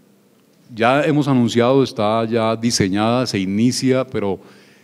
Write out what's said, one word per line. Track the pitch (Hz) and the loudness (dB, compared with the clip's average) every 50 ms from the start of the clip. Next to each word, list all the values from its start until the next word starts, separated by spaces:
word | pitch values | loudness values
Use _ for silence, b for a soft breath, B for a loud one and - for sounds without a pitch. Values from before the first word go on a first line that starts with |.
| _ _ _ _ _ _ _ _ _ _ _ _ _ - 123 | _ _ _ _ _ _ _ _ _ _ _ _ _ -14 -6
Ya | 110 110 117 131 143 147 | -2 0 2 2 2 2
hemos | 151 151 147 143 143 | 2 2 0 2 2
anunciado, | 139 127 120 113 101 120 117 120 135 139 131 | 2 2 2 2 2 2 2 4 4 2 2
está | 117 - - 107 104 110 113 113 | 0 -2 -2 -2 -2 0 -2 -2
ya | 110 113 113 110 110 113 | -2 -2 -2 0 -2 -2
diseñada, | 110 113 120 113 - 110 98 92 104 107 113 117 123 127 | -2 -2 -2 0 0 0 0 0 0 0 0 0 0 -2
se | 117 - 104 | -2 -4 -4
inicia, | 95 92 98 104 113 127 123 - - 131 127 131 131 | -4 -2 -2 0 0 0 0 0 0 0 0 0 -2
pero | 123 - 110 101 101 95 87 B B B B B B B B | -4 -6 -6 -4 -4 -6 -6 B B B B B B B B